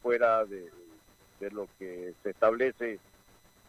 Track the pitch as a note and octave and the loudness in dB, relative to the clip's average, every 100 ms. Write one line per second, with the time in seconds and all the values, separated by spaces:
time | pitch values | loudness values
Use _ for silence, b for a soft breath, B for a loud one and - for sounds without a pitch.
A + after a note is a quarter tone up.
0 | B2 A#2+ A#2 A2+ G#2+ G2 E2+ F2 E2+ D#2 | 0 2 4 4 0 -6 -14 -18 -20 -20
1 | _ _ _ - G2 G#2 G2 - F#2 F2+ | _ _ _ -12 -10 -8 -10 -12 -14 -12
2 | F2+ E2+ G#2 - A2 A#2 C3 - A#2+ G2+ | -12 -10 -8 2 4 4 0 -2 -6 -8
3 | - _ _ - _ _ | -14 _ _ -20 _ _